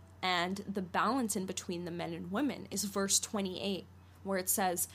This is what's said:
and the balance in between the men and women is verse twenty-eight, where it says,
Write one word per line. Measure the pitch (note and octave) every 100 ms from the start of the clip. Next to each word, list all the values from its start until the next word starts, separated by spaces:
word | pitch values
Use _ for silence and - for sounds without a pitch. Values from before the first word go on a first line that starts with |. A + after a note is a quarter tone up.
| - -
and | F#3 F3+ F3 G3 -
the | G3
balance | F3 F#3 F#3+ C4+ A3+ G#3
in | F#3+
between | F#3 - F3
the | F3
men | E3+ E3
and | E3+ F3
women | G3+ C#4+ - -
is | G3+ G3+
verse | G3 G3 -
twenty-eight, | - G#3 F#3+ F3+ G3 F3+ - - - -
where | G3 F#3+
it | F#3
says, | - F#3 F3+ -